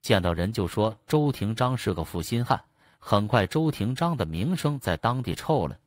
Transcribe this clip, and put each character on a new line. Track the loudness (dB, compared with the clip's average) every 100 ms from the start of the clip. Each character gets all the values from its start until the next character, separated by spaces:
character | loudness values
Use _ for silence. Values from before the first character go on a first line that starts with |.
见 | 4 2
到 | 4
人 | 0 -2
就 | -2 -4
说 | 0 -2 -2 _
周 | 2 2
廷 | 0 -4
章 | 0 0 0
是 | -2
个 | -4
负 | -4 -6
心 | -2 -2
汉。 | 0 -2 _ _ _ _
很 | 2 2 4
快， | 2 2
周 | 2 0
廷 | 0 -2
章 | 0 -2 0
的 | -2
名 | -2 -2
声 | 0 0 -2
在 | -2 0
当 | 0 0
地 | -4
臭 | -4 0 0 0
了。 | -6